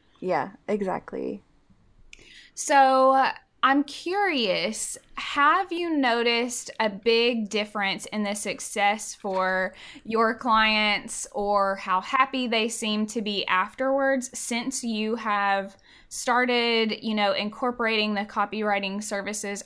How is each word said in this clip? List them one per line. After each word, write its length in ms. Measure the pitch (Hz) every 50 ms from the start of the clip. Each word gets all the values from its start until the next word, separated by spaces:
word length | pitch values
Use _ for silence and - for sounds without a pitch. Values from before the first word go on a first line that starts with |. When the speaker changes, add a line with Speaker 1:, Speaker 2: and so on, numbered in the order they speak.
| _ _ _ -
Speaker 1:
Yeah, 300 | - 185 180 147 131 - 190 - _ -
exactly. 760 | 208 208 202 190 175 - - - - - - 64 - 196 - _ _ _ _ _ _ _ _ _ _ - - - - - - - - - - - _
Speaker 2:
So, 580 | - - - 302 277 269 262 262 262 262 262 269
uh, 200 | 269 262 - - - _ _ _ _ -
I'm 200 | - 269 285 285
curious, 1160 | - - - - 339 359 403 415 381 320 262 226 196 180 170 165 208 220 - - - - - - _ -
have 580 | - - - - 285 285 294 330 370 392 359 339
you 240 | 339 349 339 320
noticed 760 | 294 269 240 233 233 233 240 233 233 240 247 247 - - - - -
a 100 | 220 214
big 580 | 202 190 - 226 226 226 233 240 254 233 220 196
difference 580 | - 208 208 208 - 214 202 190 190 220 -
in 180 | - - 214 208
the 100 | 202 202
success 800 | 208 - 208 170 - - - - 214 202 202 208 214 - - -
for 580 | - - 202 190 185 185 185 185 185 185 190 - - - - - 285 -
your 300 | - 226 220 226 220 247
clients 920 | 233 - 254 220 220 220 214 214 214 214 214 208 196 - 214 - - - - -
or 440 | - 202 202 208 202 196 196 196
how 240 | 196 - 208 185 185
happy 480 | 190 - - 262 262 262 - 262 254 240
they 200 | 226 226 220 233
seem 380 | 226 - - 214 214 214 214
to 160 | 214 - 240 208
be 240 | 208 208 196 -
afterwards 920 | - 185 185 190 208 - - 262 269 269 277 269 269 269 262 247 - -
since 460 | - - - 240 233 240 254 269 - -
you 320 | 233 220 214 214 214 220
have 640 | 233 220 226 208 202 202 202 196 196 196 202 - - _ _ - - - -
started, 880 | - - - 262 240 247 247 247 247 240 233 233 233 226 226 220 208 - -
you 120 | 220 214
know, 180 | 214 208 202 196
incorporating 800 | - 202 208 208 - 247 247 240 247 233 220 220 214 214 214 214
the 100 | 196 202
copywriting 760 | 208 - 220 202 208 - 214 214 214 202 202 196 190 190 202 208
services 600 | - 214 202 196 196 214 208 - 202 202 202 -